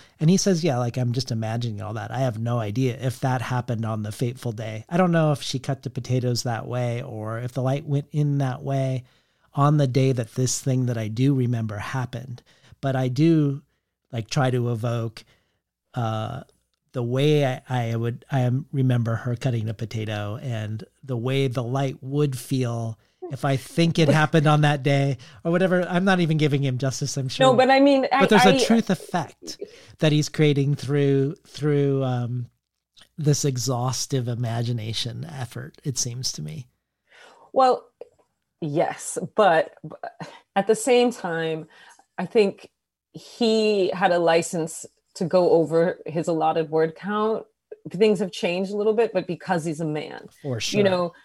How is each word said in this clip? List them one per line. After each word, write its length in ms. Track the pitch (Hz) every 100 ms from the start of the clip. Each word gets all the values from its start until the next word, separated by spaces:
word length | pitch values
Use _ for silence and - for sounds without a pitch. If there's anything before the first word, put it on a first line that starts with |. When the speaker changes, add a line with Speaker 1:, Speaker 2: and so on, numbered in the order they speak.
| - -
Speaker 1:
And 80 | 156
he 80 | 185
says, 260 | 202 175
"Yeah, 140 | 165 123
like, 180 | 120 127
I'm 140 | 123
just 180 | 120 123
imagining 500 | 113 110 120 120 101
all 120 | 101
that. 160 | 110 104
I 100 | 120
have 200 | 131 110
no 180 | 117 120
idea 400 | 104 110 131 117
if 220 | 127 -
that 220 | 135 127
happened 420 | 120 127 - 113 110
on 160 | 110
the 100 | 104
fateful 420 | - 120 123 123
day. 320 | 110 110 110 -
I 80 | 170
don't 140 | 180
know 200 | 165 156
if 100 | 143
she 160 | - 131
cut 240 | - 131
the 60 | 127
potatoes 520 | - - 127 123 120
that 220 | 127 113 -
way 360 | 123 120 120
or 360 | - 110 107 113
if 120 | 123
the 100 | -
light 240 | 127 143 151
went 220 | 143 143
in 280 | 151 147 139
that 240 | 131 131
way 400 | 139 135 135 131 127 _ _ _ _
on 240 | - 143 151
the 100 | 139
day 260 | 127 131
that 200 | 123 110 -
this 240 | 127 -
thing 240 | 139 131 123
that 100 | 113
I 120 | 107
do 260 | 110 135 135
remember 420 | 123 120 110 101
happened. 640 | - 131 123 117 131 120 _ _ _ _
But 140 | 139 131
I 140 | 131
do, 520 | 127 165 160 143 139 - _ _ _ _
like, 180 | 117 104
try 220 | 156 131
to 200 | 123 120
evoke, 540 | 117 120 117 113 - - _ _ _ _ _ _
uh, 500 | - 113 110 110 - - _ _ _ _
the 100 | 131
way 420 | 120 127 147 151 135
I, 160 | 127 -
I 260 | 127 117 113
would, 280 | 117 120 -
I 80 | 135
am, 240 | 123 127 -
remember 440 | 139 131 120 117 113
her 200 | 123 120
cutting 320 | 139 120 110
a 40 |
potato 680 | 107 113 113 107 104 104 107
and 420 | 127 113 107 110 - _
the 140 | 131 120
way 300 | 123 139 135
the 140 | 120
light 360 | 117 135 139 -
would 360 | 131 143 147 127
feel 600 | - 135 120 117 113 117 _ _ 359
if 140 | 135 143
I 120 | 135
think 420 | - - 170 160
it 80 | 151
happened 380 | 156 151 165 151
on 140 | 151
that 200 | 147 147
day 360 | 139 139 139 131 - -
or 80 | 170
whatever." 320 | 175 185 180 170
I'm 180 | 180 190
not 140 | 180
even 180 | 160 156
giving 260 | 151 143
him 140 | 139 127
justice, 360 | 135 - 143 139
I'm 100 | 131
sure. 180 | - 262
Speaker 2:
No, 60 |
but 160 | 240 254
I 100 | 269
mean, 280 | 277 269 254
Speaker 1:
But 40 |
Speaker 2:
I, 120 | 262 285
Speaker 1:
there's 180 | 208 196
a 100 | -
Speaker 2:
I 100 | -
Speaker 1:
truth 240 | 226 -
effect 720 | 180 - 175 127 - 85 - - - - -
that 120 | 156
he's 180 | 151 147
creating 460 | - 151 143 139 143
through, 600 | 120 143 143 139 139 - _
through, 580 | - 151 143 139 135
um, 440 | 131 123 120 123 120 _ _ _ _ _ - -
this 280 | 147 139 147
exhaustive 800 | 127 117 120 127 120 - 135 120
imagination 1000 | 117 120 117 120 120 110 110 117 113 156
effort, 520 | 139 120 123 127 -
it 140 | 151 123
seems 340 | 123 120 127
to 80 | -
me. 260 | 151 156 - _ _ _ _ _ - - _
Speaker 2:
Well, 340 | 262 254 240 - - - _ _ _ _ -
yes, 560 | 156 147 - - - - 180 -
but, 400 | 190 160 - -
but 160 | 151 - - - - - _ 196
at 120 | 196
the 80 | 214
same 360 | - 247 240
time, 560 | 233 180 165 160 160 160 - - - _ -
I 80 | 180
think 440 | 233 196 - - _ _ _ _
he 760 | 160 - - 226 220 214 202 180
had 220 | 180 185
a 80 | 175
license 640 | 165 170 170 175 156 - - _ _ -
to 100 | 165
go 260 | 185 170
over 480 | 165 151 165 175 - -
his 220 | 160 160
allotted 420 | 165 156 165 151
word 260 | 156 160 -
count. 500 | 185 208 220 220 - _ - - 156
Things 300 | 175 214 190
have 120 | 196
changed 400 | - 185 175 190
a 60 | 208
little 160 | 214
bit, 180 | 220 226
but 140 | 185 185
because 380 | 170 - 175 160
he's 140 | 151
a 60 | 160
man. 440 | 151 139 - - _
Speaker 1:
For 140 | 143 120
Speaker 2:
You 40 |
Speaker 1:
sure. 220 | - 208
Speaker 2:
know, 300 | 196 180 175 -